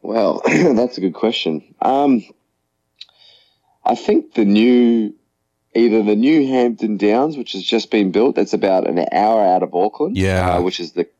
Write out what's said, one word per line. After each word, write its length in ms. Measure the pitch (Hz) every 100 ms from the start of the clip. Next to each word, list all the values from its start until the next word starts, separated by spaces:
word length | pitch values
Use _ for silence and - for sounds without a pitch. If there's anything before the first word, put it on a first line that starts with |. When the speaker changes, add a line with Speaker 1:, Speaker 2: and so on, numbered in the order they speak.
Speaker 1:
Well, 400 | - 110 98 -
<clears throat> 40 | -
that's 520 | - 170 113 123 -
a 20 |
good 140 | 92
question. 600 | - 110 117 - 78 - _
Um, 440 | - 135 143 127 98 _ _ _ _ _ _ _ - _ _ _ _ _ _ _
I 100 | -
think 400 | 120 - 208 -
the 100 | -
new, 720 | 101 104 117 123 120 117 107 - _ _ _ _ _
either 280 | 117 117 107
the 140 | 104 104
new 300 | 127 160 135
Hampton 480 | 131 120 113 113 104
Downs, 400 | 101 110 143 147
which 160 | 117
has 100 | 98
just 280 | 92 113 -
been 200 | 110 98
built, 260 | 92 123 -
that's 160 | 101
about 340 | 104 101 95 -
an 180 | 82 -
hour 300 | - 104 113
out 180 | 101 92
of 120 | 90
Auckland, 420 | 87 101 - 156 95
Speaker 2:
Yeah. 400 | 95 92 92 87
Speaker 1:
uh, 60 |
which 180 | 87 -
is 120 | 87
the 160 | 87 85 _